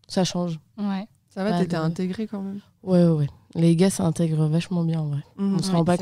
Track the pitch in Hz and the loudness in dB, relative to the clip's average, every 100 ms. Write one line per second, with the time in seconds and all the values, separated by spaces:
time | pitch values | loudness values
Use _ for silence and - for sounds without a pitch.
0 | - 196 175 175 175 156 _ - 202 190 | -6 -2 -2 -2 -4 -6 _ -8 -6 -6
1 | 220 _ _ 196 196 175 175 170 160 170 | -8 _ _ -6 -2 0 0 -2 -2 -2
2 | 185 190 214 202 196 202 _ _ 185 180 | -6 -6 -8 -8 -10 -12 _ _ 2 4
3 | 170 151 143 - _ 165 170 165 190 196 | 6 4 0 -6 _ 2 4 6 4 2
4 | 175 151 165 156 156 165 - 175 165 160 | -2 0 0 2 2 0 -2 -2 -2 -2
5 | 151 143 - - 196 185 190 170 165 175 | -4 -4 -8 -4 -2 0 0 2 2 2